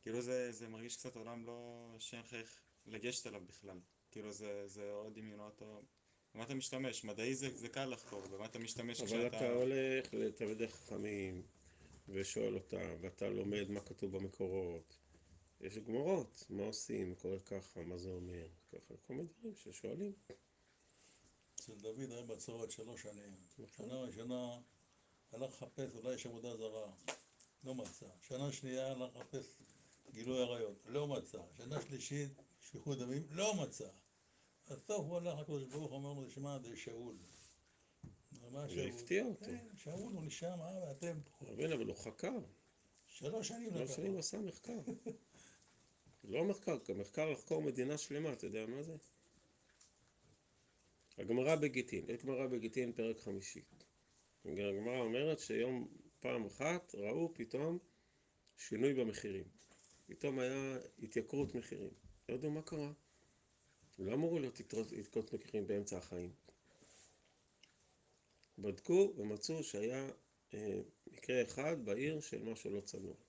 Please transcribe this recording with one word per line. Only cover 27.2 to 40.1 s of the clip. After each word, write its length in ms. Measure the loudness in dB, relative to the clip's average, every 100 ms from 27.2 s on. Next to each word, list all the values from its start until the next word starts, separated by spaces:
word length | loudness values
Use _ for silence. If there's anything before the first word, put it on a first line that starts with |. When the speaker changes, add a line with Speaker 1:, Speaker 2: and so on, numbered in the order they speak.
| -8 -20 -20 _
Speaker 3:
לא 100 | -6
מצא. 320 | -4 -4 -8 -14 -16
שנה 300 | -6 0 0
שנייה 400 | 0 -2 0 2
הלך 240 | 0 -2 -6
לחפש 380 | -6 -6 -6 -14 -20 -20 -20 -20 -14
גילוי 300 | -6 2 4
עריות, 400 | 4 4 0 -2 -2
לא 200 | 0 2
מצא. 300 | 0 -2 -8 -10 -10
שנה 240 | -4 -2
שלישית, 480 | -2 -4 -2 -2 -2 -4 -18 -20
שפיכות 380 | -12 -8 -2 0
דמים, 240 | 2 0 -2
לא 240 | 2 4
מצא. 340 | 4 0 -2 -8 -10 -20 _ _ _ -20 _ -12
בסוף 360 | -12 0 2 2
הוא 100 | 2
הלך 220 | 2 0
לקדוש 260 | 0 0
ברוך, 280 | 0 -4 -2
אמר 200 | -2 -4
לו, 180 | -4 -6
"שמע, 280 | -4 -4 -4
זה 180 | -4 -6
שאול." 400 | -6 -6 -6 -8 -14 -18 -20 -20 _ _ _ _ -16 -16 -18 -16
הוא 80 | -8
אמר, 200 | -6 -2
Speaker 2:
זה 60 |
Speaker 3:
"שאול." 140 | 0 0
Speaker 2:
הפתיע 360 | -2 4 4
אותו. 200 | 4 0
Speaker 3:
כן, 220 | -4 -6 -6 -12
שאול, 360 | -6 -4 -2